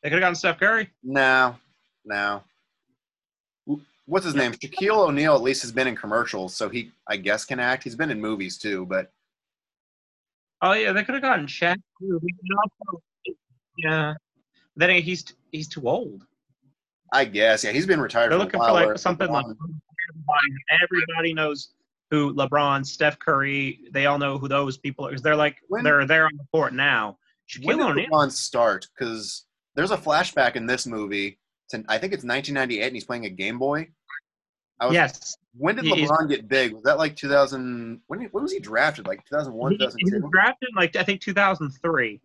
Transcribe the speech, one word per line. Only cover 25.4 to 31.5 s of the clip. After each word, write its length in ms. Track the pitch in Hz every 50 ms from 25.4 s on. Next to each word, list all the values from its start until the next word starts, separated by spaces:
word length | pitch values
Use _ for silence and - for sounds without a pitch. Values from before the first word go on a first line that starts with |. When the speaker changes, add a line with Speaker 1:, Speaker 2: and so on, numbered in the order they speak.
| 151 147 143 _ _ _
Speaker 2:
When 140 | 190 220 147
Speaker 1:
they're 240 | 151 151 143 139
there 180 | 135 156 160 160
on 100 | 156 151
the 80 | 147 143 - -
court 200 | 160 147 123 123
now. 460 | 127 139 143 135 117 107 104 98 _ _ _ _ _ _ _ - - 127
Speaker 2:
When 140 | 156 247
Speaker 1:
Shaquille 20 | 320
Speaker 2:
did 80 | 294
Speaker 1:
O'Neal. 200 | 180 147 143 196 262
Speaker 2:
LeBron 200 | 156 151 147 135
start? 580 | 127 - - - - 123 117 110 101 95 - _ _
'Cause 480 | - 127 117 113 110 104 95 - - _ _ _ _ _ _ _
there's 160 | 143 160 190
a 60 | 214
flashback 600 | - 151 160 147 156 180 - - 151 131 120 -
in 100 | 127 113
this 200 | 117 127 120 -
movie 520 | 127 117 110 104 101 101 101 98 101 98 _ _ _